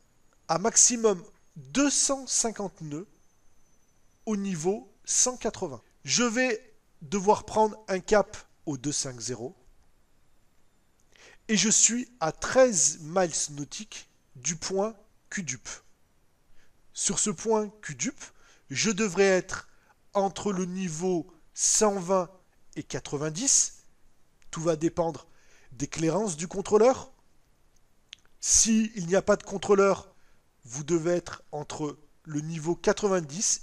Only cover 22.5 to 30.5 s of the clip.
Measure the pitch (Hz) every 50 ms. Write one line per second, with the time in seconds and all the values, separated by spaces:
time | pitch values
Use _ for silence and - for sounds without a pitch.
22.5 | _ _ - - - - 147 - - 147 - - - 143 147 156 156 160 254 269
23.5 | - - - - - - - - - _ - - _ _ - _ _ _ - -
24.5 | - 170 156 165 165 156 160 165 - - 170 165 156 131 - _ - - _ _
25.5 | - - - - - 117 143 139 - 156 160 160 156 185 220 214 165 147 170 180
26.5 | - 190 190 - 202 214 214 247 262 - - - - _ _ _ _ _ _ _
27.5 | _ _ _ _ _ _ _ _ _ _ _ _ - - _ _ - _ - -
28.5 | - - - 214 226 220 220 214 - 214 170 165 180 196 170 - 208 190 - -
29.5 | 196 196 - - 208 196 196 196 185 - - - - - - - - - _ _